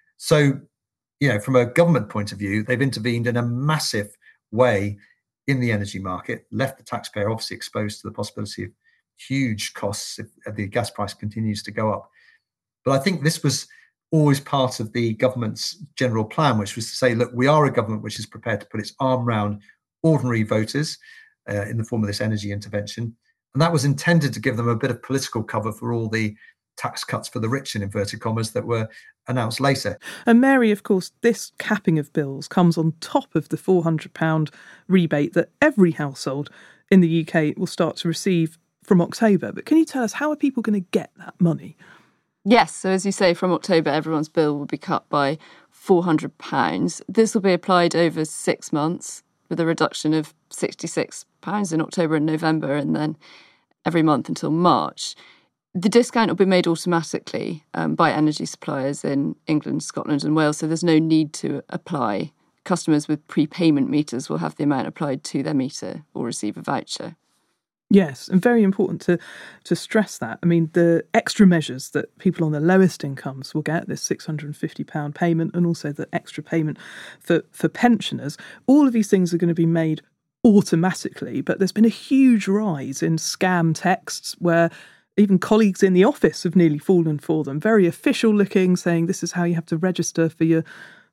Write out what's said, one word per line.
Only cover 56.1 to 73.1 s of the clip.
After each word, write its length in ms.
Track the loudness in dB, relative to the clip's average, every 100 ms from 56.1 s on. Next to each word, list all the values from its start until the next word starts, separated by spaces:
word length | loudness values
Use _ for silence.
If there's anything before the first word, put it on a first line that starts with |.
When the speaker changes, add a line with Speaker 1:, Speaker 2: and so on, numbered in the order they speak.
| 2 0
Speaker 3:
will 60 | 2
be 100 | 4
made 220 | 4 2
automatically, 960 | 0 0 -2 -2 -8 -8 -8 -6 -8 _
um, 220 | -4 -2 2
by 160 | 2
energy 340 | 2 0 0 -8
suppliers 600 | -10 -8 -4 -4 -4 -4
in 300 | -2 -2 -6 -2
England, 360 | -2 -2 -6
Scotland 400 | -6 -8 -4 -2
and 120 | 0 2
Wales, 220 | 2 0
so 100 | -4
there's 160 | 0
no 160 | 4 4
need 340 | 4 2 2
to 300 | -4 -6 -6 -8
apply. 640 | -12 -8 -4 -2 -2 -6 _ _ _
Customers 440 | -4 -2 2 0 0
with 180 | -6 -2
prepayment 600 | -2 -2 2 2 4 2
meters 400 | 0 -2 -6 -6
will 100 | -4
have 160 | -4 -2
the 100 | -2
amount 220 | 0 -4
applied 360 | -6 -6 -6 -6
to 160 | -6
their 120 | -2
meter 500 | -2 -4 -8 -10 -12 -12
or 120 | -10 -8
receive 320 | -6 -8 -8
a 40 |
voucher. 540 | -6 -6 -6 -12 -12 -16 _ _ _ _ _ _ 2
Speaker 2:
Yes, 380 | 4 4 -4 -2
and 140 | 2
very 220 | 4 4
important 380 | 4 2 -2 -2
to, 160 | -2 -2 -4 -20 -20 -20
to 120 | -6 -6
stress 420 | 0 -2 -2 -6
that. 200 | -12 -2
I 20 | 2
mean, 240 | 2 2
the 300 | 2 4 2 2
extra 340 | -2 0 6 6
measures 420 | 6 0 -8 -6
that 280 | -6 -6 _
people 260 | -4 0 -2
on 60 |
the 80 | 0
lowest 440 | 4 6 4 2
incomes 500 | -8